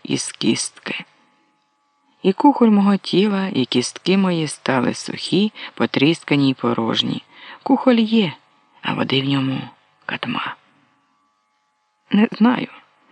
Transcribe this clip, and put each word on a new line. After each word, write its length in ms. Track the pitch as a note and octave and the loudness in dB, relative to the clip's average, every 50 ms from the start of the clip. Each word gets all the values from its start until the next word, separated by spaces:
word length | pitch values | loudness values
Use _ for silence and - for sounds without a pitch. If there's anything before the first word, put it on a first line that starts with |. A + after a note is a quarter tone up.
| _ | _
із 280 | - C3 C3 - - | -6 -4 -4 -4 -8
кістки. 760 | - - - G#2+ A#2+ - - - - - _ - - - - - _ _ _ _ _ _ _ _ _ _ _ _ _ _ _ _ _ _ _ _ _ _ - | -10 -4 0 0 0 0 -2 -8 -10 -12 _ -10 -10 -10 -12 -16 _ _ _ _ _ _ _ _ _ _ _ _ _ _ _ _ _ _ _ _ _ _ -2
І 100 | F#3 F#3+ | -2 0
кухоль 360 | - - C#4+ C4+ - A#3+ A3+ | 4 4 4 4 6 4 4
мого 280 | G#3 G3+ G3 G3+ G3+ F#3+ | 4 4 4 4 2 0
тіла, 500 | - - - E3+ G3+ G#3+ G3+ G3 F#3+ F#3+ - | -2 0 0 2 2 2 0 -2 -4 -2 -2
і 120 | - B2+ | -2 -2
кістки 520 | - - B2+ A#2+ - - - - - F#3 G3 | 0 0 -2 -2 -2 -8 -6 -2 0 2 2
мої 300 | G3 F#3 F3 E3 D#3 C#3+ | 2 2 0 -2 -2 -4
стали 460 | - - _ - C3 C3 A#2+ - - | -6 -6 _ -2 0 0 0 -2 -4
сухі, 580 | - - - - - - - - F3 G#3 A3 - - - - - | -6 -10 -12 -12 -10 -6 -2 0 0 0 0 -2 -8 -16 -18 -6
потріскані 760 | - A#2 A2+ - C3 C3 D3+ E3+ - - - D3 C#3+ C#3 C3+ | -6 -4 -2 0 2 2 2 2 0 -2 -2 0 2 2 2
й 40 | C3 | 0
порожні. 720 | - - A#2+ A#2+ A2+ A2+ A2+ A#2 - - B2+ - - - _ _ - - - - - _ | 0 -2 -2 -2 -2 -2 -2 -2 -2 -2 -4 -4 -6 -8 _ _ -20 -20 -20 -20 -14 _
Кухоль 360 | - C4+ A#3+ - C4 B3 A3+ | 0 0 2 4 4 4 4
є, 340 | A3+ G#3+ A3 A3+ G#3 D#3+ B2+ - _ _ _ _ _ _ _ _ | 2 2 2 2 2 0 -2 -8 _ _ _ _ _ _ _ _
а 120 | - - G2+ | -8 -6 -4
води 280 | - - - B2+ C3+ | -4 -2 -2 -2 -2
в 40 | C3+ | 0
ньому 360 | C#3 C#3 C#3 C3+ C3+ C3 C3 B2+ B2 - _ _ _ _ _ _ | 0 -2 0 0 -2 -4 -6 -8 -12 -16 _ _ _ _ _ _
катма". 500 | - - - - A#2+ - - - - - - _ _ _ _ _ _ _ _ _ _ _ _ _ _ _ _ _ _ _ _ _ _ _ _ _ _ _ _ _ _ | -12 -10 -8 -8 -6 -6 -6 -6 -8 -10 -14 _ _ _ _ _ _ _ _ _ _ _ _ _ _ _ _ _ _ _ _ _ _ _ _ _ _ _ _ _ _
Не 160 | - G3+ G#3+ - | 0 0 0 0
знаю, 360 | - - G#3+ B3 B3 - - - - - _ _ _ _ _ _ | 0 2 2 2 2 0 -4 -8 -14 -20 _ _ _ _ _ _